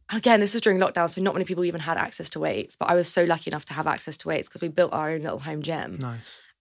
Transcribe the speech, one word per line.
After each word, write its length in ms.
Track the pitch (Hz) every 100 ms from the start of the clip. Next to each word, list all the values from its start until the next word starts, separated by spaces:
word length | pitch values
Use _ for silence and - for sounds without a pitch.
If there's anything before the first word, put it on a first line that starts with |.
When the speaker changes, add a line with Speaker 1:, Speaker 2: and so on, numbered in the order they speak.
| -
Speaker 1:
again, 300 | 220 240 220
this 140 | 202
was 80 | 220
during 160 | 214 185
lockdown, 300 | 190 175 170
so 100 | 190
not 140 | 190
many 100 | 185
people 200 | 185 175
even 160 | 175 170
had 180 | 156 165
access 320 | 165 - 170
to 100 | 156
weights, 360 | 156 101 - -
but 120 | -
I 40 |
was 140 | 175 170
so 160 | -
lucky 260 | 175 165 -
enough 140 | 151 -
to 80 |
have 120 | 147 156
access 300 | - - 151
to 100 | 160
weights 200 | 156 -
'cause 140 | -
we 60 | 170
built 240 | 156 170
our 180 | - 156
own 120 | 160
little 180 | 151 -
home 220 | 147 151
gym. 360 | 147 160 - 143
Speaker 2:
Nice. 400 | 127 117 - - - _